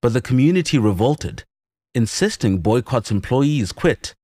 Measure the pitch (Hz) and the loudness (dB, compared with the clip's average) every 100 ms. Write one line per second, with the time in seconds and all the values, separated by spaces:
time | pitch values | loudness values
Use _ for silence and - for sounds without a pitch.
0 | 120 120 - 127 143 185 160 143 107 92 | 0 -2 0 2 4 2 2 2 2 2
1 | 117 151 - - - _ _ _ _ 123 | 0 0 -6 -12 -18 _ _ _ _ -2
2 | 110 - 196 - 120 95 85 117 120 123 | -2 0 -2 0 -2 0 2 0 0 -4
3 | 101 101 - 127 143 151 98 - 175 117 | -2 -4 0 0 2 0 -4 -2 -2 -2
4 | - - | -6 -18